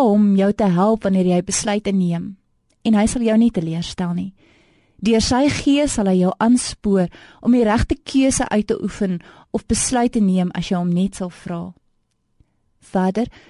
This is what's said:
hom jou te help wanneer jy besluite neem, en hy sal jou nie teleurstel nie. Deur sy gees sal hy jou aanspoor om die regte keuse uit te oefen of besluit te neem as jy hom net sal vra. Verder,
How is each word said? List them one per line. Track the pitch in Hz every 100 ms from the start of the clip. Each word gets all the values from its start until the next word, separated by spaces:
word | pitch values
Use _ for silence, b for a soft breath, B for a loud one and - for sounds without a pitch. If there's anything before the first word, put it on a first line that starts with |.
hom | 240 208 208 196
jou | 196
te | 208 202
help | 175 208 220 196
wanneer | 190 180
jy | 175 185
besluite | - 214 208 202 196
neem, | 180 170 202 190 _ _ _ _ 220
en | 208
hy | 220
sal | 262 226
jou | 220
nie | 233
teleurstel | 190 165 165 165 - 175 175
nie. | 190 - b b b b b b
Deur | 196 226 -
sy | 254 285
gees | - 294 285 294 -
sal | 196
hy | 185
jou | 180 -
aanspoor | 226 247 - - 208 196 175 B B B
om | - 247
die | 214
regte | 226 - 294
keuse | - 269 262 247 -
uit | 214 214
te | -
oefen | 202 - 196 175 B B B
of | 226 -
besluit | 226 - 247 240
te | 233
neem | 196 185 180
as | - -
jy | 180
hom | 175
net | 175 190 -
sal | 180
vra. | - - 170 180 - _ _ _ _ _ _ _ _ _ _ _
Verder, | 190 185 202 247 B B